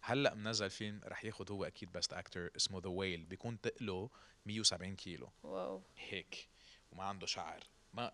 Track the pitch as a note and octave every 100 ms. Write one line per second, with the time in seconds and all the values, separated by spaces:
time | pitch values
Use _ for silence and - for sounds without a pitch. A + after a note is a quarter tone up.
0 | - C3 C#3 G#2+ G#2+ G#2+ G2 - G#2 G#2
1 | - - A2 - G2 G2+ D#2+ - F#2 F2+
2 | - F2 - F#2 F2 - - F#2+ F#2 F2+
3 | F#2+ E2+ E2 F#2+ A#2 A2+ A#2 - G#2+ F#2
4 | A#2 - - - G#2+ A2 G#2 F2+ F#2 G2
5 | F#2 E2 B1 - - F#2+ D#2 F#2+ - -
6 | - F#2+ - - - - - - - E2+
7 | G2 G2 F#2 - D#2+ E2 - - - A2
8 | A#2+